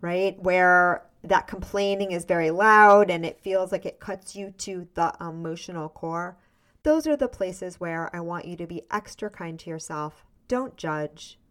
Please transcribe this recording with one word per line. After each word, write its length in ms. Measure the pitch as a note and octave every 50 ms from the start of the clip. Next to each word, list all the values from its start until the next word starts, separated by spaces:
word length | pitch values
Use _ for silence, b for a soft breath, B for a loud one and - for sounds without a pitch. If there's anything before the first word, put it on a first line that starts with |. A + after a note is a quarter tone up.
right, 400 | - E3+ F3 F3+ F#3+ G3 F#3 F#3 F3+
where 640 | F#3 F3+ F#3 F3+ F3+ F3+ F3+ F3+ F3 F3 - - _ _ _ _
that 240 | E3 F#3+ F3+ -
complaining 640 | - - F#3+ F#3 - - G3+ G3+ G3+ G3+ G3 G3+ G3 F3+
is 120 | F3 E3+
very 260 | - F#3 E3+ E3 D#3+
loud 600 | E3 F3 G#3 A3 G#3+ G#3+ G#3+ G#3 G3+ G#3 G#3 F#3
and 140 | F3 E3+ E3
it 160 | E3 - _
feels 320 | _ G3 F#3+ F#3+ F#3 F3+ F#3+
like 140 | F3 -
it 140 | F#3 - _
cuts 340 | - - G3 F#3 _ - -
you 140 | G3 G3+ G3
to 380 | G3 _ - - F#3+ F3+ F3 E3+ _
the 200 | - E3+ E3+ - -
emotional 680 | E3+ E3+ E3 E3 E3 E3 E3 E3+ - - F3+ E3+ D#3 D#3
core, 480 | _ - - E3 E3 E3+ F3 F3+ F#3 _ _ _ _ _ _ _ _ _ _
those 240 | D4+ D4+ D#4+ D4+
are 100 | D#4 D4+
the 120 | C#4+ C#4 B3
places 500 | B3 - G3 F#3 F#3 F#3 - F#3 F3+ -
where 360 | F3+ E3+ E3 E3 E3 - -
I 60 | F3
want 240 | E3+ E3+ E3+ E3+ -
you 120 | - F3
to 100 | E3 F3
be 160 | E3 F3 E3+ - _
extra 400 | - G#3 G#3 - - _ - G#3
kind 280 | G3+ - F3+ E3 E3 E3
to 100 | - -
yourself. 540 | D#3+ D#3+ D#3 - E3 D3+ D3+ D3+ D#3 _ _ _ _ _ _ _
Don't 280 | B3 B3 C4 B3+ -
judge. 640 | _ - E3 D#3 D3+ D3+ D3 D3+ - - - - _ _ _